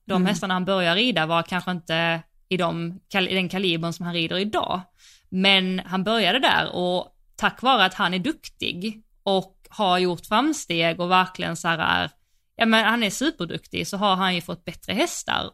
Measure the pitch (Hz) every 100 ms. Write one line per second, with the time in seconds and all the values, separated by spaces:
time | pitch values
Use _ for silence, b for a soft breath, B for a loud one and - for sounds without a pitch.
0 | - 190 185 180 190 185 180 196 170 180
1 | 247 175 160 165 160 185 185 180 - 160
2 | 170 165 - _ - 180 170 165 170 185
3 | - 196 180 190 180 185 190 165 170 160
4 | 175 175 165 180 208 349 - 185 185 b
5 | b b b 185 196 190 185 185 - 190
6 | 185 226 180 240 233 160 156 - 180 180
7 | - _ _ - 208 - 247 247 185 -
8 | 185 185 220 320 - - - 175 185 214
9 | _ _ 202 190 185 _ - - 196 180
10 | 180 170 - 214 294 294 - 170 165 170
11 | 175 185 180 - 175 165 170 165 - -
12 | - _ _ _ _ - 226 220 214 233
13 | 208 - 294 - 170 160 - 175 170 190
14 | 208 185 190 175 170 170 - - - 190
15 | 330 - - - -